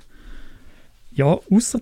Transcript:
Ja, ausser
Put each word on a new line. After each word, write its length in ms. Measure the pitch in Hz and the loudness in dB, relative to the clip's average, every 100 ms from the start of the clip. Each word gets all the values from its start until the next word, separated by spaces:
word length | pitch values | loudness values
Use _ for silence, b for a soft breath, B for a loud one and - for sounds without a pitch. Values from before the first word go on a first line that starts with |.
| b b b b b b b b b _ - | b b b b b b b b b _ -8
Ja, 260 | - 139 180 - | 0 2 0 2
ausser 280 | 202 - 240 | 2 2 -2